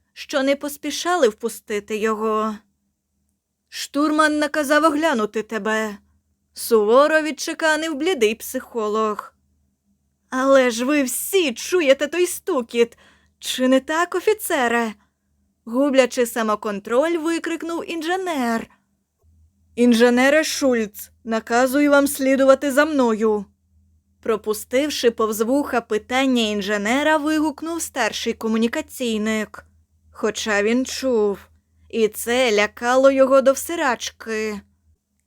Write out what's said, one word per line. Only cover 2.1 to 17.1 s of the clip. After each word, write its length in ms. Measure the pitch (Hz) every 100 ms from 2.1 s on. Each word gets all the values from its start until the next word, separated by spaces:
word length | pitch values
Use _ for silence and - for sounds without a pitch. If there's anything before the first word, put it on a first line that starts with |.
| 214 220 214 214 208 _ _ _ _ _ _ _ _ _ _ _
«Штурман 680 | - - 285 311 302 302 302
наказав 460 | 294 311 277 294
оглянути 580 | 320 294 320 247 208 220
тебе», 540 | 214 220 214 214 220 202 _ _ _ _ _ -
суворо 680 | - 220 208 254 302 311
відчеканив 720 | 311 269 - 320 320 302 330
блідий 400 | 269 330 302 214
психолог. 1000 | 226 - 262 - 233 214 214 214 202 - _ _ _ _ _ _ _ _ _ _
«Але 400 | 262 269 269 247
ж 140 | 220
ви 180 | 254 294
всі 500 | 254 - - 392 302
чуєте 540 | 226 - 359 277 269 294
той 200 | 339 359
стукіт! 720 | - - 294 233 233 233 - _ _ _ _
Чи 300 | - - 254
не 120 | 262
так, 340 | 262 320 349
офіцере?» 800 | 359 427 427 - 311 233 233 226 - _ _ _ _ _ _
гублячи 600 | - 240 285 262 247 262 233
самоконтроль, 920 | 240 220 208 220 196 220 240 320